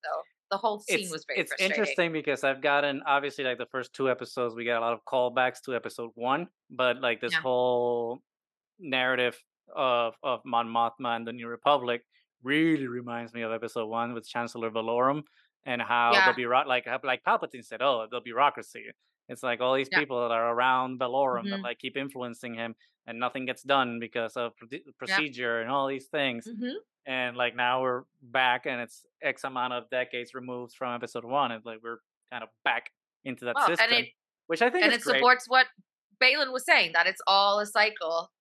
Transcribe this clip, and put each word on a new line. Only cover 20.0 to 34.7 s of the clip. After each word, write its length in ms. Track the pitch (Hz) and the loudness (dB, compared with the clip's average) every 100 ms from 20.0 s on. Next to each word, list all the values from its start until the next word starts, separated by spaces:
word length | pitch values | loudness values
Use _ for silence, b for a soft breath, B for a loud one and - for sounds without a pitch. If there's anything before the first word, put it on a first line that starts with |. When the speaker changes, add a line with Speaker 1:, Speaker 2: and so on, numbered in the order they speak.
| 147 123 120 | 0 -2 0
Speaker 2:
that 40 | |
are 180 | 117 117 | 2 2
around 480 | 117 127 127 127 127 | 2 4 2 0 -2
Valorum 440 | 127 131 139 120 104 | -2 0 0 0 -4
that, 60 | 98 | -6
Speaker 1:
Mm-hmm. 60 | |
Speaker 2:
like, 160 | 120 120 | -6 -8
keep 160 | 131 139 | -8 -8
influencing 600 | 139 131 123 117 123 113 | -8 -8 -10 -10 -12 -8
him 200 | 117 113 _ _ - | -8 -10 _ _ -16
and 140 | 117 | -6
nothing 260 | 123 135 127 | -6 -4 -8
gets 160 | 127 | -8
done 360 | 131 139 123 117 | 0 2 2 -2
because 360 | 117 123 113 127 | -6 -6 -4 -4
of 200 | 120 _ | -8 _
proce-, 280 | 113 143 147 | -16 -16 -16
Speaker 1:
Yeah. 60 | - | -14
Speaker 2:
procedure 640 | - 190 151 123 123 117 | -2 -2 -2 -4 -2 -2
and 80 | 113 | 0
all 160 | 139 135 | 0 0
these 200 | 135 135 | -4 -6
things. 380 | 156 135 120 214 | -2 -2 -2 -10
Speaker 1:
Mm-hmm. 300 | 226 247 349 - _ - | -8 -8 -8 -14 _ -8
Speaker 2:
And, 320 | 131 123 123 | -4 -4 0
like, 180 | 120 117 | -2 0
now 260 | 123 127 | 0 2
we're 220 | 131 123 127 _ | 0 -2 -6 _
back 440 | 127 127 127 127 147 | -4 2 2 2 -2
and 160 | 123 | -6
it's 240 | 117 - _ _ | -6 -12 _ _
X 200 | 147 127 | -4 -4
amount 300 | 139 131 123 | -6 -4 -4
of 160 | 123 113 | -4 -4
decades 440 | 127 123 127 120 131 | -4 -4 -6 -8 -10
removed 400 | 123 123 123 - | -10 -10 -10 -8
from 180 | 127 120 | -6 -6
episode 280 | 120 123 117 | -6 -8 -2
one. 260 | 139 131 | 0 0
It's 140 | 113 117 | -2 -10
like 140 | 110 | -12
we're 180 | 117 117 _ _ _ | -10 -12 _ _ _
kind 120 | 123 | -12
of 60 | 113 _ | -12 _
back 280 | - 120 - _ _ _ | -2 -2 -4 _ _ _
into 220 | 135 123 123 | -12 -8 -4
that 100 | 120 | 2
Speaker 1:
Well, 140 | 233 | 2
and 80 | 170 | 4
Speaker 2:
system, 200 | 226 240 | 4 4
Speaker 1:
it, 60 | 233 _ _ _ _ | 0 _ _ _ _
Speaker 2:
which 140 | 165 | 2
I 80 | |
think 140 | 240 | 4